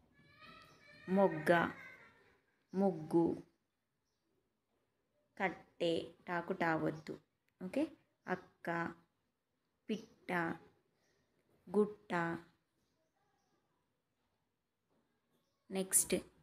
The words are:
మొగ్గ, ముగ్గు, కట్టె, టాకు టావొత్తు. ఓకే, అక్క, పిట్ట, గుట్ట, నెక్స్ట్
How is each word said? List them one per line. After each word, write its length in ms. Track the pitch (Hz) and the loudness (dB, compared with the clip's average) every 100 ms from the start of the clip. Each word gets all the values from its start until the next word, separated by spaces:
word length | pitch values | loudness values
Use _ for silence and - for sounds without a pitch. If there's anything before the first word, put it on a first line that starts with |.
| _ _ 571 587 622 - - - - - - | _ _ -20 -20 -20 -20 -20 -20 -20 -14 0
మొగ్గ, 640 | 190 185 160 151 170 - - - - - - _ _ _ _ _ | 4 4 4 4 4 4 -4 -16 -20 -20 -20 _ _ _ _ _
ముగ్గు, 680 | 185 196 165 156 170 165 - - _ _ _ _ _ _ _ _ _ _ _ _ _ _ _ _ _ _ - | 0 2 0 0 2 4 0 -8 _ _ _ _ _ _ _ _ _ _ _ _ _ _ _ _ _ _ -2
కట్టె, 680 | 190 - - - 170 165 - - - | -2 -2 -12 -2 0 0 -4 -10 -6
టాకు 240 | 175 175 | -4 -2
టావొత్తు. 640 | 185 170 156 156 156 - - _ _ _ - | 0 2 2 0 -4 -8 -14 _ _ _ -14
ఓకే, 220 | 185 262 311 - _ _ - | -6 -2 -2 -6 _ _ -6
అక్క, 680 | 185 - _ - 170 170 - _ _ _ _ _ _ _ _ - | -6 -8 _ -4 -2 -4 -6 _ _ _ _ _ _ _ _ -8
పిట్ట, 420 | 208 - - - 180 165 170 - _ _ _ _ _ _ _ _ _ - 196 | -8 -8 -16 -4 -2 -2 -6 -12 _ _ _ _ _ _ _ _ _ -2 2
గుట్ట, 380 | 208 - - 175 170 165 - _ _ _ _ _ _ _ _ _ _ _ _ _ _ _ _ _ _ _ _ _ _ _ _ _ _ _ _ _ _ _ - | 2 -2 -6 -2 -2 -4 -10 _ _ _ _ _ _ _ _ _ _ _ _ _ _ _ _ _ _ _ _ _ _ _ _ _ _ _ _ _ _ _ -6
నెక్స్ట్ 460 | 190 190 - - 180 - _ | -4 2 2 2 -2 -4 _